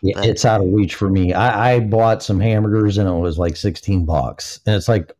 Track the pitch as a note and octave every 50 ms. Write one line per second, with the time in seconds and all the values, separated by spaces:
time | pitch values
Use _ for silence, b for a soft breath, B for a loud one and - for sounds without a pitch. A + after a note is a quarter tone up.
0 | - F#2+ G2 G2 G2 A2+ G2+ - - A#2 A2 G2+ F#2+ F#2 G2 G#2+ G2 - - -
1 | G2+ G2 F#2+ F#2+ F2+ F2 F2+ F2+ A2+ B2 A2 G2+ A#2 B2+ B2 B2 A2+ G#2 A2 A2
2 | A2+ A2+ A2+ - - - F#2+ F#2 G#2+ A2+ A2 G#2+ G#2+ G#2 G#2+ A2 G#2+ G#2 F#2+ G#2
3 | G2+ F#2 F2 E2+ F2 F2 D#2 D#2+ F2 F2 - - - G2+ D#2+ - - - G2 F#2
4 | E2+ D2+ E2 C#2+ B1+ A1 - - - - - - - - G#2+ G2 - A#2 A2+ F#2+
5 | D#2+ - -